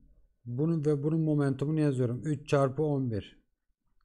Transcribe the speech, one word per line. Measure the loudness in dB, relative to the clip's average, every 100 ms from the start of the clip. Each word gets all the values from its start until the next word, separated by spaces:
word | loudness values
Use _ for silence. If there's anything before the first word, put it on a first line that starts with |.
| -20 -20 _ _
bunun | -8 -2 0 0
ve | 0 0
bunun | 0 0
momentumunu | 2 2 2 0 -2 0
yazıyorum. | 2 2 0 -2
Üç | -4 -6 0
çarpı | 2 2 0
on | -2 0 -2
bir. | -4 -8 -18 _ _ _ _ _ _